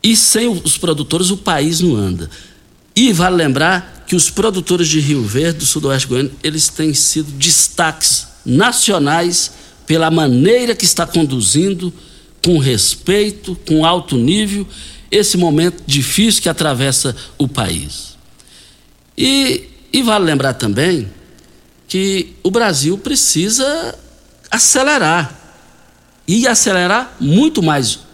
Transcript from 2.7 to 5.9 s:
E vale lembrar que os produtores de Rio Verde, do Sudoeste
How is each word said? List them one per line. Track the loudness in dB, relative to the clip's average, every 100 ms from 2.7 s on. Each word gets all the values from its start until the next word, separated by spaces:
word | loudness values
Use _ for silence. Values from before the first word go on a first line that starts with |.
| _ _ 2
E | 2
vale | 4 2 2
lembrar | 2 2 2 0 -4 -20 -2
que | 0
os | 0
produtores | 0 0 0 -2 0 2
de | 2
Rio | 2 0
Verde, | 0 0 -2 -2
do | -2
Sudoeste | -2 -2